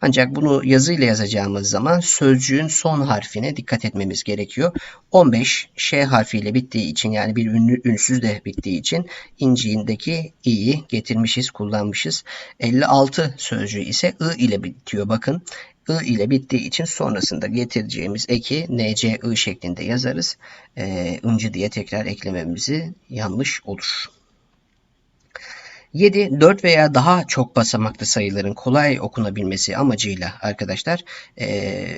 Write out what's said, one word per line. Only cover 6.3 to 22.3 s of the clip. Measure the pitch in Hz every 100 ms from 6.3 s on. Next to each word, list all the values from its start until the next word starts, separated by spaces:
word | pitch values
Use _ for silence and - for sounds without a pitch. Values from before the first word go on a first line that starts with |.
| 107 104
bittiği | 127 127 110 78
için | 76 110
yani | 107 104 110
bir | 113
ünlü, | 113 113 123 123
ünsüz | 107 - 127
de | 113 104 101
bittiği | - 101 87
için | - 165 175 - - -
inciğindeki | 135 123 113 107 107 107 165 165 160 _
i'yi | 127 110 113 151 -
getirmişiz, | 113 - 113 113 127 123
kullanmışız. | - 104 107 104 98 - - - - - -
Elli | 117 127 147
altı | 135 135 175 151 -
sözcüğü | - 110 101 104
ise | - 107 180 - 165 120
I | 123
ile | 98
bitiyor. | 90 - - 104 101
Bakın | 113 - 170 - - - _ - 160
I | 123
ile | 110 107
bittiği | 135 131 127 -
için | - 165
sonrasında | - - 104 - - 104
getireceğimiz | 117 117 117 110 - 90 110 -
eki | 123 - 147 170
N | 120 110 107
C | 113 110 117
I | 110
şeklinde | - 90 90 87
yazarız. | 104 123 127 85 - - - - - -
Ee, | 98 92 87 85 117
ıncı | 110 110
diye | 90 104
tekrar | 107 95 104 104
eklememizi | 101 98